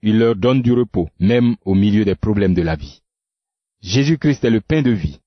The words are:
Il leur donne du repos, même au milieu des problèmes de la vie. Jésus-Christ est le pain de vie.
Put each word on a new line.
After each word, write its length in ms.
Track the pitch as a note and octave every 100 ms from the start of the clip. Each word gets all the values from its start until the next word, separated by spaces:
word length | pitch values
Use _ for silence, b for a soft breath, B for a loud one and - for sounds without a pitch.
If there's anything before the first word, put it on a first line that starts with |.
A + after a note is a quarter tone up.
Il 160 | G#2+ A2
leur 160 | A2+ A2
donne 260 | A#2+ C3
du 100 | A#2+
repos, 380 | A#2+ A#2+ G2+ E2+ _
même 360 | F#2 A#2+ A#2+ A#2 -
au 80 |
milieu 320 | G2 G#2 G#2 G#2
des 100 | F#2
problèmes 380 | - G2+ G2
de 80 | F2+
la 140 | E2 D#2
vie. 260 | C#2+ - _ _ _ _ _ _ _ _
Jésus-Christ 640 | F#2+ G#2+ C#3 D#3+ D3+ C#3
est 60 | A#2+
le 120 | A2+
pain 200 | - D#3
de 100 | C3
vie. 280 | A2 D#2 C#2